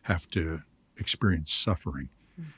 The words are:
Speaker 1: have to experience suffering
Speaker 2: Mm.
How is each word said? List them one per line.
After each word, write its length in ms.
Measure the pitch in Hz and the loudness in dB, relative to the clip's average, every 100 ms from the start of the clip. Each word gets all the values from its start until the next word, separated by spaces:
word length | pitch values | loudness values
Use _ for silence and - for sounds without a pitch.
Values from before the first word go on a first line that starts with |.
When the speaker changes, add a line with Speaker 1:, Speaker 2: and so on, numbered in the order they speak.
Speaker 1:
have 280 | - 87 - | 0 0 0
to 320 | 95 80 80 - _ _ - | -2 -2 -2 -8 _ _ -6
experience 560 | - - 104 85 78 | -2 2 4 2 2
suffering 560 | - - 92 - 71 67 - _ - | 0 2 0 -2 -6 -8 -12 _ -14
Speaker 2:
Mm. 60 | 160 | -14